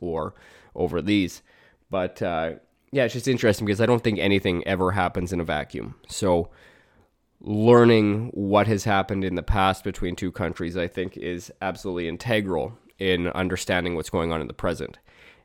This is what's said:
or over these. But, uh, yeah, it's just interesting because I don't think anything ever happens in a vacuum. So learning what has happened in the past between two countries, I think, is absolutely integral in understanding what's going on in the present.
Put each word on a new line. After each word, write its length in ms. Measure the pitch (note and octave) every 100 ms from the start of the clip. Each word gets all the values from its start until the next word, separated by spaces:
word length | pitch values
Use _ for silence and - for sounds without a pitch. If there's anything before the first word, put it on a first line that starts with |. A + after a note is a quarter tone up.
or 340 | F2 D#2+ D#2 - - - -
over 260 | - E2+ E2+
these. 420 | F2+ G#2 F2 - _ _ _ _ -
But, 320 | F#2+ F2+ -
uh, 340 | F#2+ E2 E2 - _ _ _
yeah, 140 | C#3
it's 100 | A#2
just 140 | B2 C3+
interesting 380 | B2 A2+ G2+ G#2
because 140 | G2+
I 60 | A2
don't 160 | A#2
think 160 | A#2 F#2+
anything 480 | G2 G2 G2 F2 -
ever 260 | F#2 F#2
happens 400 | G2 F2 G2 F2
in 80 | F2+
a 40 |
vacuum. 520 | E2 D2+ C#2 B1 G#1+ - -
So 420 | - F#2+ F2 E2+ - - _ _ _ _ _ _ _
learning 880 | - G#2+ A2+ A#2+ A#2 A2 G#2 G#2 A#2+
what 340 | - G2 G#2 G#2
has 180 | G2+
happened 380 | A2 G2 F#2+ G2
in 120 | F#2+
the 80 | F2
past 420 | - G#2 F#2+ F#2
between 320 | G2+ - F2+ F2
two 160 | F#2
countries, 440 | - E2+ F2 E2+ F2+
I 120 | E2+
think, 280 | G2 F2 -
is 360 | F2 F2 - -
absolutely 480 | F#2+ F2+ G2 F2 E2
integral 640 | E2+ A#2+ A2 F#2+ D#2+ E2 A#2 _ -
in 300 | F#2+ F2 F2
understanding 640 | F#2 F#2 F2+ - F2+ F2
what's 160 | E2 -
going 220 | F#2 E2
on 80 | D#2+
in 60 | C2+
the 80 |
present. 440 | - F#2 D#2+ - - _ - - -